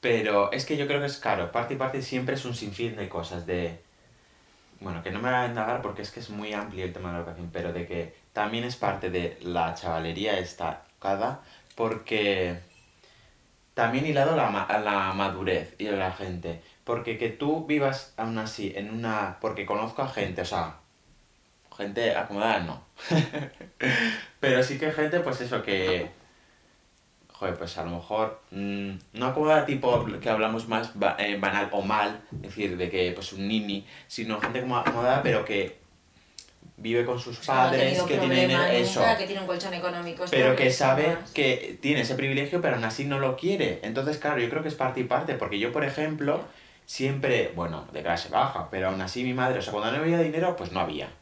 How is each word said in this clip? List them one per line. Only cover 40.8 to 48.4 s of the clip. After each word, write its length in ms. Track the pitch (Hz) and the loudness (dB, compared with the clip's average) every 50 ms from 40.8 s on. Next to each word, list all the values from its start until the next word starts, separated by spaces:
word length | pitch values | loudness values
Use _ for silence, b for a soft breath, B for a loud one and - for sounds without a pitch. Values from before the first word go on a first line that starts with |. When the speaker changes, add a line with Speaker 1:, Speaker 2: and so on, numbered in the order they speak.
| 143 131 131 139 151 160 | 4 4 6 6 4 2
Speaker 2:
demás. 220 | 170 170 - - | 2 0 -4 -6
Speaker 1:
que 480 | - - 143 131 127 127 - - - - | 0 2 4 4 4 2 -2 -8 -10 -4
tiene 200 | - 135 147 135 | 0 2 2 4
ese 140 | 117 117 131 | 2 0 0
privilegio, 460 | 123 135 135 135 139 143 143 - 175 | 0 0 0 2 0 0 0 0 0
pero 140 | 160 147 131 | 2 2 2
aún 80 | 117 113 | 2 0
así 220 | 110 110 - 139 | -2 -2 -2 -2
no 120 | 143 139 139 | 0 0 2
lo 200 | 139 131 127 - | 2 0 0 0
quiere. 420 | - 175 202 180 143 101 - - - | 0 0 2 2 2 0 0 -2 -4
Entonces, 340 | 107 113 127 135 147 151 151 | -4 -2 0 0 0 -2 0
claro, 220 | - 151 147 131 | 0 0 2 2
yo 100 | 120 117 | 0 0
creo 120 | 131 156 | 0 -2
que 80 | 160 156 | -2 -2
es 60 | 131 | -2
parte 240 | - 131 131 127 135 | 0 0 0 0 -2
y 60 | 123 | 0
parte, 280 | 123 123 - - - 139 | 2 0 0 0 0 -2
porque 220 | - - 95 104 101 | -2 -2 -2 0 0
yo, 140 | 104 120 | 0 0
por 120 | 123 147 143 | 0 0 0
ejemplo, 580 | 135 139 - 151 156 156 151 147 139 151 - - B B B B B B B B | 0 0 -2 -2 -2 -2 -2 0 0 0 0 -2 B B B B B B B B
siempre, 680 | - - - 131 135 139 139 135 135 123 110 95 - - | -14 -6 -2 0 0 0 0 2 2 4 4 2 0 0
bueno, 320 | 85 85 82 82 - - - - | -4 -4 -4 -4 -6 -8 -8 -10
de 100 | - - | -6 0
clase 260 | 82 85 - - - | 0 0 0 -2 0
baja, 380 | - 101 | 2 2